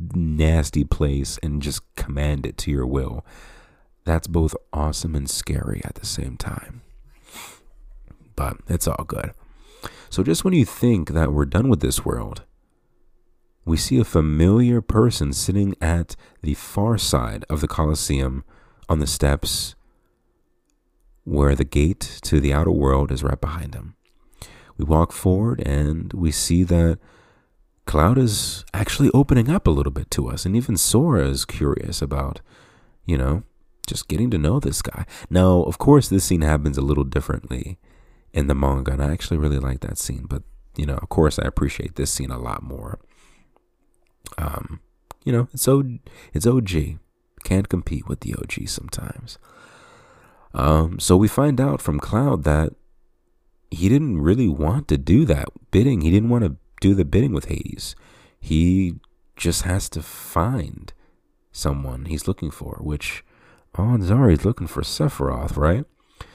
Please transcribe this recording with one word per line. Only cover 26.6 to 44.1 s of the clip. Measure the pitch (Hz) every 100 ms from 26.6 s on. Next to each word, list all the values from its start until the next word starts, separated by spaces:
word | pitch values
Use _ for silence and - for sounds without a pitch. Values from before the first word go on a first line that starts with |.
that | 87 87 82 82 - _ _ _ _ _ _ _ -
Cloud | 73 82 127
is | 127 104 - - -
actually | - 107 - 143
opening | - 139 127 117
up | 185 -
a |
little | 73 69
bit | 65 -
to | - 62
us. | -
And | 87 107
even | 127 101
Sora | - 110 165 113 69
is | 67
curious | - - 71 - - -
about, | 71 69 69 - - _ _ _ _ _
you | - 69
know, | 65 80 - _ _ _ -
just | - -
getting | - 120
to | 95
know | 73 131
this | 69 -
guy. | - - - - -
Now, | 87 92 90
of | 82 -
course, | - 147 -
this | 95
scene | - 87
happens | 76 76 73 67
a |
little | 67 71
differently | 67 69 69 71 - 64 - 92 _ _ _ _ _
in | - 69
the |
manga, | 69 69 67 65
and | 67
I | 71
actually | 80 - 85
really | 76 71
like | 65 64
that | - -
scene. | - 64 -
But, | - - - - -
you | 73
know, |
of | 67 -
course, | - 78 -
I | -
appreciate | - 69 - - -
this | 67
scene | - 65
a | 62
lot | 62 -
more. | - - - - - _ _ _ _ _ _ _ _ _ _